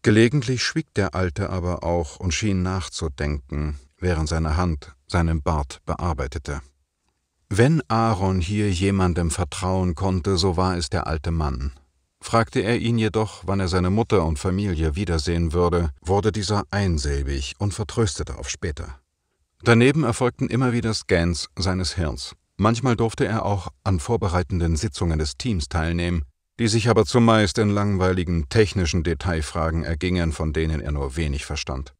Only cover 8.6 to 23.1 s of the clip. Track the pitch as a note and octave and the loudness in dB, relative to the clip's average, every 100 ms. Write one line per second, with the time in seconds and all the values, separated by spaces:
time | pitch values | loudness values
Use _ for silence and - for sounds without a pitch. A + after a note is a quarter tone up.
8.6 | G#2 F2+ G2 G2 F#2 E2+ E2+ D2+ F2 - | 0 2 2 2 2 2 0 -2 -4 -4
9.6 | F#2 F#2 F2+ E2 F#2+ F#2 E2+ F#2+ F#2+ E2+ | -2 0 0 0 0 0 0 2 2 2
10.6 | F#2 F2 E2 F2+ - D#2 E2 E2 D2+ B1+ | 0 0 -2 -4 -2 -4 -2 -2 -2 -4
11.6 | C2+ - _ _ _ _ - A#2 A2+ C3+ | -6 -8 _ _ _ _ 0 2 2 0
12.6 | G2 A#2+ G#2+ A#2 G#2+ A2 A2 - F2 G2 | 0 0 2 2 2 0 -2 -6 -4 -2
13.6 | F#2 F#2 F2+ G2+ A#2+ G#2 E2 D#2 G2 F#2 | 0 2 2 2 2 2 2 0 -2 -2
14.6 | G#2 D#2+ D#2+ D2+ G2 E2 D2+ E2+ E2+ E2+ | -2 0 0 0 0 0 0 0 2 2
15.6 | F2 F2 E2 - - G2 G#2 G#2 F#2+ G#2 | 2 2 0 -4 0 2 2 -2 -2 -2
16.6 | - G2 G2 D#2+ C#2+ C#2 C#2 C#2 C2 - | 0 -2 0 0 -2 -4 -2 -4 -6 -4
17.6 | G2+ F2+ A2 - A2+ - E2 - D2+ - | -4 -4 -6 -2 -2 -2 -8 -8 -10 -6
18.6 | F2+ D2+ - C2+ _ _ _ _ _ _ | -6 -6 -10 -12 _ _ _ _ _ _
19.6 | - A#2 B2 C#3+ B2+ A2+ B2 - B2+ A#2 | 4 6 6 4 0 2 0 0 -2 0
20.6 | B2+ A#2+ A2+ G#2 - F2+ E2+ D#2+ - - | 0 0 -2 -4 0 2 2 0 -6 -4
21.6 | F#2 F#2 F2+ - D#2+ B1 - - _ _ | -2 -2 -2 -2 -2 -4 -10 -16 _ _
22.6 | G#2 A#2 C3+ A2 A2+ | 2 2 0 0 0